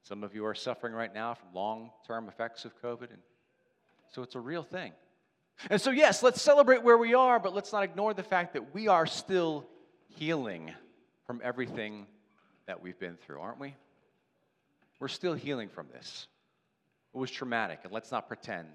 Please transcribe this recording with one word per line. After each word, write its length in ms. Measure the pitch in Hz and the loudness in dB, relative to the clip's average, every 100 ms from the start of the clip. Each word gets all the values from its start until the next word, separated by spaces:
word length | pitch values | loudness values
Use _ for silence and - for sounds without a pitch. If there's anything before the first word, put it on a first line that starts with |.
| - | -16
Some 160 | 101 | -14
of 120 | 104 | -12
you 100 | 107 | -8
are 100 | 107 | -8
suffering 380 | 104 - 117 117 | -6 -8 -6 -8
right 220 | 113 113 | -8 -8
now 180 | 101 113 | -8 -8
from 160 | 117 92 | -10 -12
long-term 720 | 92 101 110 117 _ _ 113 110 | -8 -6 -6 -12 _ _ -10 -10
effects 380 | - 117 - 117 | -10 -10 -10 -18
of 120 | _ | _
covid. 260 | 120 120 120 | -10 -10 -14
And 140 | 104 _ _ _ _ _ _ _ _ _ | -20 _ _ _ _ _ _ _ _ _
so 100 | - | -14
it's 120 | 123 | -12
a 40 | 131 | -12
real 240 | 120 170 | -8 -10
thing. 300 | 151 180 139 - _ _ _ _ _ _ 214 | -8 -10 -10 -14 _ _ _ _ _ _ 0
And 100 | 208 | 2
so, 120 | 269 | 2
yes, 300 | 262 294 190 | 6 6 8
let's 200 | 247 240 | 2 4
celebrate 400 | - 285 247 254 | 6 8 8 8
where 160 | 233 233 | 8 8
we 160 | 233 | 8
are, 260 | 240 254 240 | 6 6 4
but 140 | 190 | 2
let's 180 | 190 196 | -4 -4
not 120 | 214 | -2
ignore 280 | 196 170 214 | -2 -2 -2
the 100 | 202 | -2
fact 300 | 185 185 175 | 0 0 0
that 220 | 147 117 | -6 -8
we 120 | 156 214 | -4 4
are 200 | 180 156 | 4 4
still 600 | - - 185 165 147 135 - _ _ _ | -2 0 2 2 -2 -8 -20 _ _ _
healing 640 | - 151 160 120 87 80 80 - _ _ _ - | -8 -2 -2 -2 -8 -12 -16 -20 _ _ _ -12
from 140 | 120 | -8
everything 640 | 123 123 123 117 107 107 101 _ _ _ _ _ - | -8 -6 -6 -6 -8 -10 -18 _ _ _ _ _ -14
that 160 | 87 | -14
we've 160 | 90 90 | -12 -12
been 180 | 90 85 | -12 -14
through, 240 | - 71 | -18 -14
aren't 180 | 92 123 | -14 -14
we? 160 | 139 139 _ _ _ _ _ _ _ _ _ _ _ _ | -16 -18 _ _ _ _ _ _ _ _ _ _ _ _
We're 80 | 135 | -12
still 240 | - 180 | -6 -6
healing 380 | 151 123 135 104 | -6 -6 -8 -8
from 160 | - - | -14 -18
this. 360 | 62 - - - _ _ _ _ _ _ _ _ | -18 -18 -18 -20 _ _ _ _ _ _ _ _
It 20 | 131 | -10
was 140 | 127 | -8
traumatic, 480 | - 127 117 104 82 | -8 -6 -4 -4 -8
and 60 | 92 | -12
let's 220 | 107 - | -12 -8
not 160 | 120 - | -8 -8
pretend. 400 | 107 - 95 80 | -14 -10 -10 -12